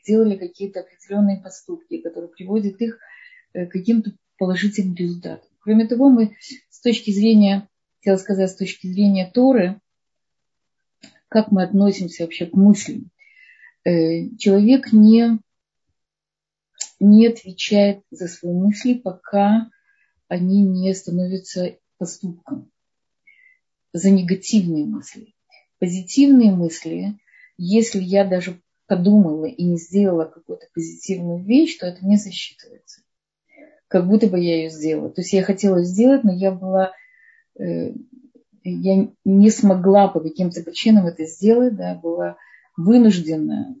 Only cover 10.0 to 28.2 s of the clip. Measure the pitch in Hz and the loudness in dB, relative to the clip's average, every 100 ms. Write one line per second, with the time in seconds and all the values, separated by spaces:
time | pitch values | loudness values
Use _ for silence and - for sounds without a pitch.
10 | _ _ _ _ _ _ _ _ _ _ | _ _ _ _ _ _ _ _ _ _
11 | - _ _ 220 214 190 180 196 202 190 | -20 _ _ -2 0 0 0 0 0 0
12 | 175 - 170 - 175 190 202 196 - - | -8 -10 -12 -10 -4 2 4 4 0 -12
13 | - _ _ _ _ _ _ _ 180 170 | -16 _ _ _ _ _ _ _ -4 -2
14 | 160 165 175 - 208 196 214 262 - 214 | 0 -4 -8 -6 0 2 4 2 2 6
15 | 214 226 233 226 - _ _ _ _ _ | 6 6 4 -2 -6 _ _ _ _ _
16 | _ _ _ _ _ _ _ _ - _ | _ _ _ _ _ _ _ _ -18 _
17 | 202 214 226 226 190 185 - 208 202 196 | 6 6 6 2 -10 -12 -2 0 0 -2
18 | _ 160 175 - 175 175 202 208 247 247 | _ -16 -14 -12 -6 -2 -2 -2 -2 -4
19 | 185 180 - 202 202 226 226 _ _ _ | -6 -12 -6 0 2 0 -2 _ _ _
20 | _ _ _ 175 180 202 196 185 190 190 | _ _ _ -6 0 2 2 0 -4 -6
21 | - 175 180 190 - 180 180 - _ _ | -6 -6 -6 -8 -10 -10 -10 -10 _ _
22 | 175 - 185 170 - 277 - _ _ _ | -14 -12 -14 -14 -14 -16 -16 _ _ _
23 | _ _ _ _ _ _ _ _ _ 170 | _ _ _ _ _ _ _ _ _ -2
24 | 190 196 175 190 - 220 175 156 147 143 | 2 2 2 -4 -2 -2 0 -4 -6 -8
25 | - - - _ _ _ _ _ 180 185 | -14 -20 -20 _ _ _ _ _ -8 -8
26 | 185 269 285 262 220 180 170 - 160 170 | -6 0 4 6 4 2 -2 -6 -10 -10
27 | 196 208 _ _ _ - 175 214 220 196 | -10 -12 _ _ _ -12 -2 0 0 -4
28 | 180 196 | -2 0